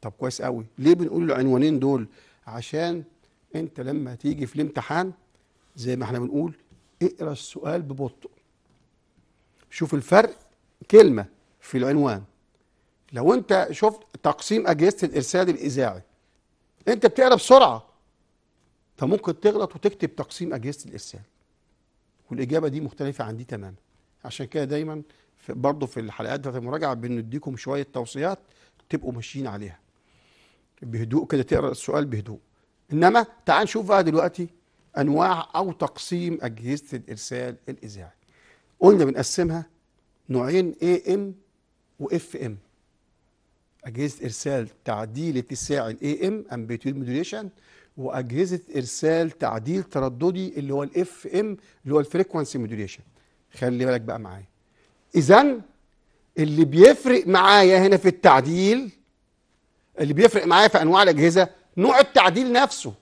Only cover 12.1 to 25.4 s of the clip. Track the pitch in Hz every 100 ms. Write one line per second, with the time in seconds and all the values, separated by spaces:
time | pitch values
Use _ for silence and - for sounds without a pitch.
12.1 | 101 101 _ _ _ _ _ _ _ _
13.1 | 120 139 247 196 190 - 151 214 214 _
14.1 | - 160 - - 220 214 160 170 202 170
15.1 | 135 127 180 185 151 147 127 123 92 -
16.1 | _ _ _ _ _ _ _ - 226 226
17.1 | - 254 254 - 262 220 113 - _ _
18.1 | _ _ _ _ _ _ _ _ _ 156
19.1 | 208 208 165 208 208 196 - 208 196 160
20.1 | - 139 - 175 143 117 143 - - -
21.1 | 98 101 _ _ _ _ _ _ _ _
22.1 | _ _ 123 127 151 156 139 147 - 139
23.1 | 139 113 113 123 117 98 95 _ _ _
24.1 | _ 131 - 131 160 139 147 156 156 147
25.1 | _ _ _